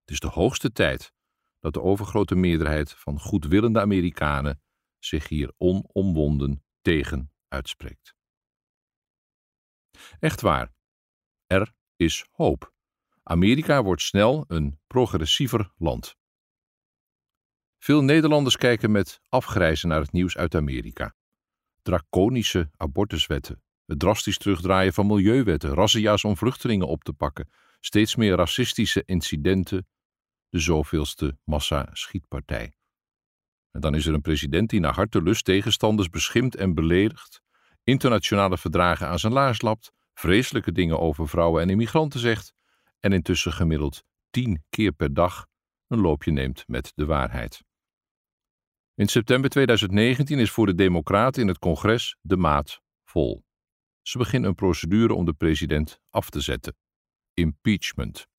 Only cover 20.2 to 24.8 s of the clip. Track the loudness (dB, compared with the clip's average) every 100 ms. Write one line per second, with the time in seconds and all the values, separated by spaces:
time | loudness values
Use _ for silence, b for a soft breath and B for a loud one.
20.2 | -2 -2 -2 -2 -2 -6 -10 -10 -12 _
21.2 | _ _ _ _ _ _ -2 -2 0 2
22.2 | 2 2 0 -2 -4 _ -6 -2 -2 -2
23.2 | -4 -4 -6 -16 _ _ _ 0 0 0
24.2 | -2 -4 -2 -2 2 2